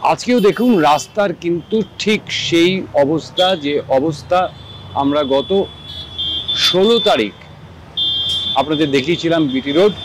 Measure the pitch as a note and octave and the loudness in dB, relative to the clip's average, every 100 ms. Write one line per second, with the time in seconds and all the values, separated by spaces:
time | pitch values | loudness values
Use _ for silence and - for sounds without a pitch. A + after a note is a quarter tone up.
0 | C#3 D#3+ - B3 G3 F#3 B3 G#3 D3 D3+ | 0 -2 0 4 4 4 4 4 4 2
1 | - G#3+ G3+ F3 E3+ E3+ - A3 G3+ - | 0 -2 -2 -2 -2 -4 -2 -4 -4 -4
2 | G#3 G#3+ - - - E3+ F3 F#3+ - D3 | -2 -2 -2 -8 0 2 2 0 -2 0
3 | C#3+ D#3+ - - F#3 F#3 C#3+ D3 - C3+ | 2 0 -4 -2 0 0 -2 -2 0 0
4 | D#3 D3+ - F3+ F3+ - - - - - | 0 -4 -2 0 0 -6 -18 -18 -8 -2
5 | C#3 D3 C#3 C3+ C3+ G3 - - - - | 0 0 2 0 2 0 -2 -8 -18 -16
6 | - - - - - - - F3+ G3+ A#3 | -14 -8 -6 -4 -4 -2 0 2 2 2
7 | G#3 D3+ G#2 - - - - - - - | 2 2 0 -6 -20 -20 -20 -20 -12 -6
8 | - - - - - C3 C3+ D3+ D3+ C3+ | -4 -2 -4 -4 -2 -2 -2 0 0 0
9 | C3 E3+ E3 E3 D3 C3 C3+ D3+ G#3 F3 | 0 -2 0 0 0 -2 -2 2 2 0